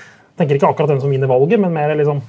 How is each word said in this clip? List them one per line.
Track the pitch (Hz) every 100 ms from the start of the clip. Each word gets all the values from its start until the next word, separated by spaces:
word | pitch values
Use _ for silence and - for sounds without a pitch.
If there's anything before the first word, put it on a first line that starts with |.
| - - _ -
Tenker | 156 143
ikke | 165
akkurat | - 151
hvem | 139
som | 139
vinner | 135 131
valget, | 127 151 220
men | 185
mer | 160 147
liksom, | 151 147 147